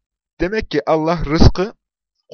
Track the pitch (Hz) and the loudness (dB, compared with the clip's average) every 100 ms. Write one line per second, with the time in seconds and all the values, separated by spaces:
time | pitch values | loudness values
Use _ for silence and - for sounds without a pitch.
0 | _ _ _ _ 170 220 - 147 - 156 | _ _ _ _ -6 -4 -4 -6 -2 -2
1 | 156 170 151 160 208 - 196 - _ _ | 0 -4 -2 4 4 4 -4 -8 _ _
2 | _ _ _ | _ _ _